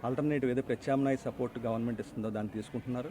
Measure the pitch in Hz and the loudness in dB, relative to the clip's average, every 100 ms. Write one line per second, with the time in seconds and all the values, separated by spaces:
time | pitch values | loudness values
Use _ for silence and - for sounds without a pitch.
0 | 117 131 151 147 131 123 131 117 - 135 | 0 2 2 4 4 2 2 0 2 4
1 | 139 135 - - 123 - 117 113 117 113 | 4 2 0 -2 -2 -2 -2 0 0 -2
2 | 107 - 110 107 107 107 104 123 117 123 | -4 -4 -2 -2 -2 -4 -4 -6 -4 -4
3 | 135 | -4